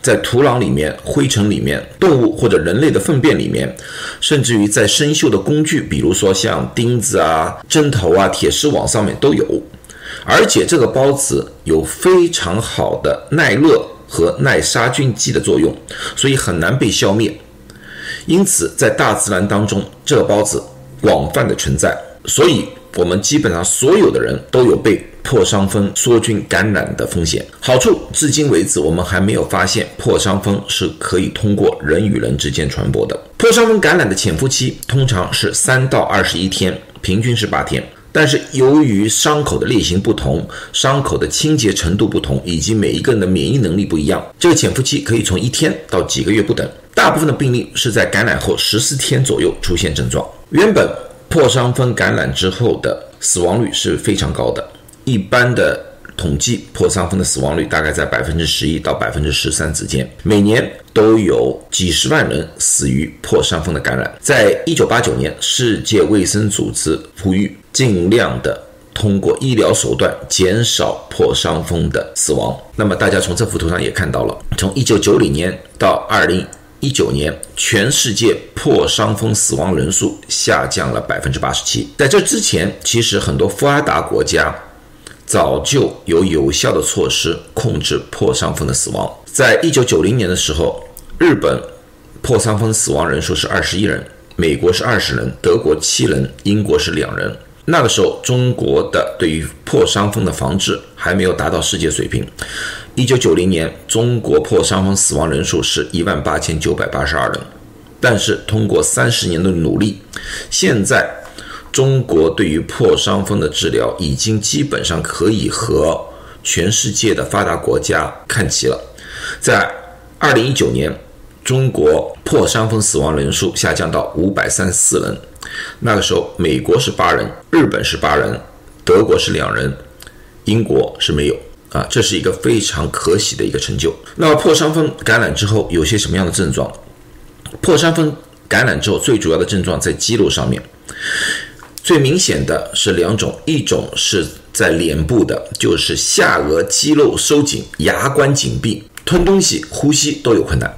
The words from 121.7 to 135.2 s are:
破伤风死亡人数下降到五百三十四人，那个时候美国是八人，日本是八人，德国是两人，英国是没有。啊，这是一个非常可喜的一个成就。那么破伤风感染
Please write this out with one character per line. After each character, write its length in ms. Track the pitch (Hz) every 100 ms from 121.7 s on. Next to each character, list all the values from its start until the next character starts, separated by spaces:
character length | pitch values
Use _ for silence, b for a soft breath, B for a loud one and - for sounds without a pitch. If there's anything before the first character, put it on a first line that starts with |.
| - - 82 - -
破 240 | - 156 190
伤 220 | 120 110
风 120 | 110
死 160 | 104 78
亡 160 | 71
人 160 | 76 69
数 240 | - 92 -
下 160 | 85
降 180 | 85 82
到 220 | 80 - -
五 160 | 92
百 160 | 98 -
三 180 | - 95
十 60 |
四 260 | 87 - -
人， 140 | 50 - - - B B B B
那 160 | 113 104
个 60 |
时 120 | - 90
候 180 | - -
美 220 | 85 65
国 200 | - 110
是 100 | 123
八 220 | - 87
人， 180 | 71 53 - -
日 120 | -
本 200 | 147 -
是 120 | - -
八 200 | - 73
人， 240 | 52 - - - - -
德 200 | - 90
国 160 | 110 -
是 120 | -
两 220 | 82 60
人， 180 | 53 67 67 - - B B B B -
英 180 | 110
国 320 | 101 67 - -
是 140 | -
没 160 | 73 73
有。 100 | - - - -
啊， 160 | - -
这 120 | -
是 160 | 110 87
一 40 |
个 100 | -
非 300 | - - 113
常 280 | 101 - 80
可 280 | - - 95
喜 180 | - -
的 80 |
一 80 | -
个 80 | -
成 180 | - 50
就。 160 | 76 - B -
那 140 | 160
么 60 | 151
破 200 | 180 151
伤 180 | 151
风 160 | 160 151 -
感 160 | -
染 160 | 113